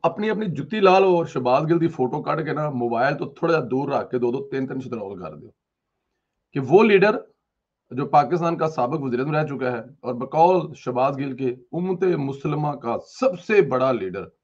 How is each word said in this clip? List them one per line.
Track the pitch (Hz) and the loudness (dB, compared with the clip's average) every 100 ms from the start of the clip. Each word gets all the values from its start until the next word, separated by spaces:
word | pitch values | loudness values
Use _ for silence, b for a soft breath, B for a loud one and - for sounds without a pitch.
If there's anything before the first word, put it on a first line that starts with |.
अपनी, | 170 165 214 | -2 -2 -4
अपनी | 202 214 | -2 -4
जुत्ती | 139 143 214 | -6 -6 2
ला | 190 190 | 6 6
लो | 190 175 | 6 2
और | 160 | 0
शहबाज | - 123 135 156 | -4 2 2 2
गिल | 170 | 2
की | 160 | 2
फोटो | - 127 147 | 0 -2 -2
काट | 135 151 | -4 -4
के | 151 | -2
ना | 147 151 | -4 -4
मोबाइल | 131 120 117 135 147 | -2 -2 0 0 -2
तो | - - | -8 -4
थोड़ा | 165 | 0
जा | 160 | 0
दूर | 123 127 139 | 0 -4 -2
रख | 135 98 | -4 -2
के | 127 | -2
दो | 120 | -2
दो | 131 | -2
तीन | - 135 131 | -6 -6 -6
तीन | 127 | -8
शतरौल | 127 117 98 98 | -8 -10 -10 -12
कर | 82 76 | -14 -16
दो | 107 _ _ _ _ _ _ _ _ _ _ | -20 _ _ _ _ _ _ _ _ _ _
कि | 139 | -8
वो | 123 175 | 4 6
लीडर | 226 196 202 226 - _ _ _ _ _ _ | 8 6 6 2 -6 _ _ _ _ _ _
जो | 120 143 | -6 2
पाकिस्तान | 147 143 175 170 170 | 2 4 0 -2 -2
का | 160 | -2
साबिक | 156 123 151 | -2 -2 -2
वज़ीर | 135 120 | -2 -2
आज़म | 139 | -2
रह | 151 | -2
चुका | 156 135 127 | -2 -4 -4
है | 120 113 - | -6 -10 -12
और | 120 | -10
बकौल | 120 127 151 175 185 156 | -8 -4 2 4 4 0
शहबाज | 147 - 123 135 139 | -10 -6 0 0 0
गिल | 139 | -8
के | 127 131 127 _ | -4 -4 -4 _
उम्मत | 165 180 180 | -6 -4 0
मुस्लिमा | 185 165 139 135 151 151 147 | 0 0 -2 -4 -4 -2 -4
का | 135 117 113 | -4 -4 -6
सबसे | - - 262 180 - 208 | -6 -2 -2 -2 0 4
बड़ा | 139 127 131 | 4 2 0
लीडर | 120 95 92 87 _ | 0 -4 -8 -12 _